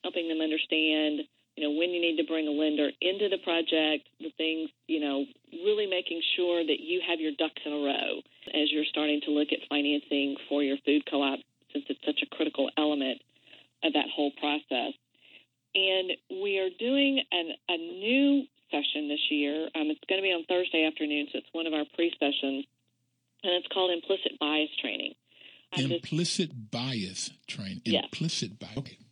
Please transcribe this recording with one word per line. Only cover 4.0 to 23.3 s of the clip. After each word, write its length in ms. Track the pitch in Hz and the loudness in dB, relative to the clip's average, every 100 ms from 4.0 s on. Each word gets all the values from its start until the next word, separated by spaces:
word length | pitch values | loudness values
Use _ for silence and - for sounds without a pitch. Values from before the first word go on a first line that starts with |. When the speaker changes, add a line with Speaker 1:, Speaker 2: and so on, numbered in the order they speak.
| - _ | -4 _
Speaker 1:
the 120 | 160 - | -12 -4
things, 320 | 160 160 156 _ - | -2 -2 -6 _ -2
you 120 | 160 | 0
know, 260 | 147 139 139 - _ 165 190 | 0 0 -2 -8 _ -2 0
really 200 | 214 202 | 2 2
making 340 | 180 180 165 165 - | -2 -2 -4 -2 2
sure 280 | 175 175 165 | 2 2 2
that 140 | 143 | 0
you 220 | 156 180 170 | 0 -2 0
have 120 | 165 | 0
your 140 | 156 143 | 0 0
ducks 240 | 160 - 151 | -2 -2 -6
in 80 | |
a 40 | 147 | -2
row 440 | 139 139 - - - _ - | 0 0 -2 -4 -8 _ -4
as 180 | 156 151 | 0 2
you're 140 | 151 156 | 2 0
starting 340 | - 151 147 151 | 0 2 0 2
to 60 | |
look 180 | 147 147 | 2 2
at 80 | - - | -2 0
financing 680 | 147 143 147 - 143 139 139 - | 0 2 0 0 0 0 -2 -2
for 160 | 143 | 0
your 140 | 143 139 - | 2 0 4
food 180 | 147 - | 2 2
co-op, 280 | 143 139 139 - _ _ | 0 0 -2 -8 _ _
since 100 | 285 277 | -8 -6
it's 100 | - - | -4 -2
such 160 | 294 | -2
a 100 | 294 | -2
critical 360 | - - - 139 - | -2 -2 0 0 2
element 420 | 151 147 135 123 _ _ - - - _ | 2 2 0 -4 _ _ -20 -20 -20 _
of 80 | 160 | 0
that 140 | 147 - - | 2 0 0
whole 160 | 147 - | 0 0
process. 540 | 151 151 - 127 110 - _ _ _ - _ _ _ 196 | -2 -2 0 -2 -2 -6 _ _ _ -20 _ _ _ 0
And 360 | 190 190 185 - _ 185 | 2 2 0 -6 _ -6
we 180 | 202 196 | -2 0
are 100 | 190 180 | -2 -2
doing 420 | 233 277 277 269 - | 0 4 4 2 0
an, 200 | 180 165 - - | -2 -2 -8 -4
a 80 | 170 | -4
new 680 | 165 180 208 262 285 277 262 _ _ | -4 -6 0 4 6 4 2 _ _
session 380 | 147 143 151 147 | -2 0 -2 -2
this 100 | 147 - | -2 0
year. 360 | 147 143 156 160 160 | 0 0 -2 -4 -2
Um, 120 | 151 | -2
it's 80 | 151 - | -2 -2
gonna 140 | 190 | 0
be 100 | 196 | 2
on 140 | 175 160 | 0 0
Thursday 380 | 180 175 165 156 | 0 2 2 2
afternoon, 420 | 156 151 147 147 | 0 -2 -2 -2
so 60 | - | -6
it's 80 | - | -6
one 160 | 165 165 | -6 -2
of 60 | |
our 100 | 156 147 - | -2 -2 0
pre-sessions, 680 | 170 - 139 - 139 135 - _ _ _ _ _ _ | 0 2 0 2 -2 -4 -6 _ _ _ _ _ _